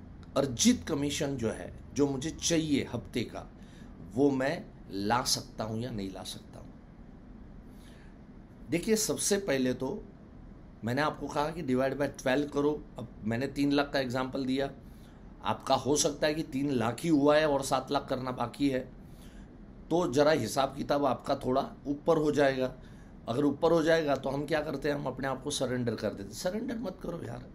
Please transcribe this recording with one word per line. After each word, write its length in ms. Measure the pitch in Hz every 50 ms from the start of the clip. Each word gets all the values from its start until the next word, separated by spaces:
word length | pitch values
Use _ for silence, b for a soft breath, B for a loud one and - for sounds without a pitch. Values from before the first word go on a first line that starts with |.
| - - - - - - -
अर्जित 480 | - 143 131 120 - - 233 247 - - -
कमीशन 480 | 160 139 143 143 147 - 151 139 139
जो 140 | 113 113 107
है, 220 | - - - - - - - - -
जो 120 | 135 143
मुझे 240 | 139 139 127 156 160
चाहिए 580 | - - - - 170 160 160 151 139 113 - -
हफ्ते 280 | - 117 - - - 123
का, 260 | 104 - - 87 - - B B B B B B B B B - - - 98
वो 160 | 123 143 143
मैं 340 | 135 131 131 143 165 - - - - - - -
ला 300 | 95 98 101 104 117 127
सकता 420 | 131 - - 120 - - - 120 110
हूं 140 | 107 110 110
या 120 | 120 131
नहीं 200 | 120 101 98 95
ला 100 | 90 92
सकता 360 | 92 - - - - - 85 82
हूं? 100 | - - - - - - - - - - - - - - - - - - - - - B B B B B B B B B B - - - - - - - - - - -
देखिए, 260 | 151 175 - 220 214
सबसे 400 | 208 - - 143 - - - 202 196
पहले 360 | - 160 135 131 127 127 123
तो 280 | - 127 131 208 220 - - - - - - - - - - - - - - - - 107
मैंने 180 | 113 123 139
आपको 240 | 151 160 156 - 143 143
कहा 220 | - 147 147 160
कि 120 | 165 175
divide 340 | 151 127 127 127 135 135 131
by 120 | 135 143 135 - -
twelve 280 | - 131 131 143 147 143
करो। 320 | - 143 143 147 151 151 - - - -
अब 100 | 113 - - - 101
मैंने 220 | 110 117 120 139
तीन 260 | 139 139 139 143 143
लाख 180 | 139 143 143 143
का 80 | - 139
example 440 | 135 123 120 131 131 131 131 139 131
दिया, 260 | 127 131 135 135 139 - - B B B B B B B B B B - - -
आपका 300 | 104 110 - - - 135
हो 220 | 120 - 123 151
सकता 300 | 143 - 156 143 - -
है 80 | 156 151
कि 80 | 165
तीन 280 | 156 - 131 131 143 147
लाख 300 | 135 117 110 117 120 -
ही 80 | - 170
हुआ 280 | 156 139 139 147 147
है 120 | 156 156 151
और 140 | 139 135 131
सात 260 | - 139 131 - -
लाख 160 | 143 135 - -
करना 220 | 135 123 131 127
बाकी 380 | 127 127 120 117 - - 143 139
है, 120 | 131 123 - - - - B B B B B B B B B B - - - - - - - -
तो 220 | 160 175 180 139
ज़रा 180 | 123 143 147 151
हिसाब 440 | 160 139 113 104 - 135 135 139 135
किताब 280 | 147 127 123 143 143 143
आपका 320 | 131 120 - - - 139
थोड़ा 320 | 123 117 127 127 135 233 226 - - -
ऊपर 300 | 135 143 - - 170 160
हो 140 | 156 156 151
जाएगा। 400 | 147 147 143 135 131 131 127 123 - B B B B B B B B B - -
अगर 160 | 117 139 143
ऊपर 280 | 143 147 143 170 160
हो 100 | 170 165
जाएगा, 340 | 151 165 165 165 156 139 135
तो 120 | 127 143 139
हम 180 | 131 143 147
क्या 140 | 139 156 151
करते 280 | 147 156 143 135 151 147
हैं, 80 | 143
हम 100 | 143 147
अपने 220 | 135 135 - 135 135
आप 140 | 131 127
को 80 | - 147
surrender 440 | 143 - 135 120 127 123 120 117 107
कर 140 | 98 110 101
देते 140 | - 98
हैं। 100 | 98 101
सरेंडर 460 | - - - 180 202 220 - - 226 220
मत 200 | - 185 - -
करो 200 | - 175 170 160 -
यार। 180 | 117 127 123 127 -